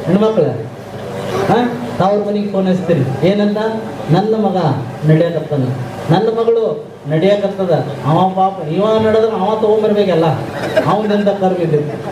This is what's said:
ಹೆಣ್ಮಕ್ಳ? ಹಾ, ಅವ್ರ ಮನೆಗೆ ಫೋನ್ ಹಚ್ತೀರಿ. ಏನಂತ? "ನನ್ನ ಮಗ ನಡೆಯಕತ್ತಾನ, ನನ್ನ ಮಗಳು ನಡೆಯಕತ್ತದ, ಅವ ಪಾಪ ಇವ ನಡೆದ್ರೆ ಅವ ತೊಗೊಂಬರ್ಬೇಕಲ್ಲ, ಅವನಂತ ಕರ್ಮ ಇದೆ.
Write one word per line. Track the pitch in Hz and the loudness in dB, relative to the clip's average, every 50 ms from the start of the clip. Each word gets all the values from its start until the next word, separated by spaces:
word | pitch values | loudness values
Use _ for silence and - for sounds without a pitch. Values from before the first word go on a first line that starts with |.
| - | -2
ಹೆಣ್ಮಕ್ಳ? | 156 180 202 214 220 220 185 151 131 123 - - - - - - - - - - - - - - - - - - - | 0 2 4 4 2 2 2 0 0 0 -4 -8 -10 -12 -14 -16 -14 -14 -12 -12 -10 -10 -8 -8 -4 -4 -2 0 2
ಹಾ, | - 240 247 240 - - - - - - 175 | 2 2 2 0 -2 -6 -8 -6 -4 -2 0
ಅವ್ರ | 196 202 208 208 208 | 0 0 0 0 -2
ಮನೆಗೆ | 208 208 202 202 - | -2 -2 -2 -2 -2
ಫೋನ್ | 190 190 185 | -2 0 0
ಹಚ್ತೀರಿ. | 180 - - 165 170 139 127 - - - 143 185 | 0 0 0 0 0 0 0 -2 -2 0 2 2
ಏನಂತ? | 202 208 208 208 208 214 220 220 220 - - - - - - 139 | 2 2 2 0 0 0 -2 -2 -4 -4 -6 -8 -10 -8 -2 0
"ನನ್ನ | 156 185 208 220 220 | 2 2 2 2 2
ಮಗ | 220 208 196 185 185 165 143 123 - - - - - 151 151 | 2 0 0 0 0 0 0 0 -2 -6 -8 -8 -2 2 2
ನಡೆಯಕತ್ತಾನ, | 156 160 170 170 165 151 - - 151 135 127 120 - - - - - - - - | 4 4 4 2 0 -2 -2 -2 -2 0 0 -2 -2 -4 -6 -8 -10 -6 -2 0
ನನ್ನ | 165 190 220 226 | 2 2 2 2
ಮಗಳು | 220 233 226 226 233 226 220 175 151 - - - - - - 143 | 0 0 2 2 2 2 2 0 -2 -4 -8 -14 -16 -12 -6 -2
ನಡೆಯಕತ್ತದ, | 156 160 175 196 202 202 196 190 196 190 190 175 160 139 127 139 127 - 135 | 0 2 4 4 2 2 0 -2 -2 -2 0 0 0 0 0 -2 -6 -6 -2
ಅವ | 147 160 175 185 185 | 0 2 4 2 2
ಪಾಪ | 185 190 190 196 190 185 160 151 | 2 2 0 0 0 -2 -6 -4
ಇವ | 165 185 208 220 220 220 220 | -2 0 2 2 2 2 2
ನಡೆದ್ರೆ | 220 214 220 220 220 214 | 2 2 4 2 2 0
ಅವ | 190 190 208 220 220 | 0 0 0 0 0
ತೊಗೊಂಬರ್ಬೇಕಲ್ಲ, | 220 208 214 220 214 214 208 208 202 185 170 160 165 160 139 - - - - - - - - - - | 2 2 2 2 2 2 2 2 2 2 2 2 2 2 0 -2 -4 -6 -6 -6 -4 -2 0 0 0
ಅವನಂತ | 147 180 214 214 208 208 202 202 196 | 2 2 0 0 0 0 0 2 0
ಕರ್ಮ | 185 - 190 185 180 | 0 2 0 0 0
ಇದೆ. | 175 165 156 151 147 147 - - - - - | 0 0 0 0 0 0 -2 -6 -8 -8 -8